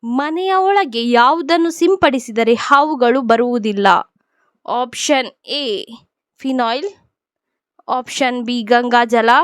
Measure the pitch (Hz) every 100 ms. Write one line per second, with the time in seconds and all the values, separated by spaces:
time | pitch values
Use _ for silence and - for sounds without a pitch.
0 | 233 247 294 320 370 381 381 403 349 226
1 | 233 240 247 330 285 339 339 330 349 381
2 | 311 262 - 220 226 226 - 285 311 302
3 | 240 262 240 226 247 240 214 202 196 170
4 | - _ _ _ _ _ - 233 247 -
5 | - 277 233 _ - 285 269 196 - 226
6 | _ _ _ _ 262 262 233 247 381 -
7 | _ _ _ _ _ _ _ _ - 254
8 | 247 - 262 247 233 247 214 240 247 240
9 | 240 233 226 254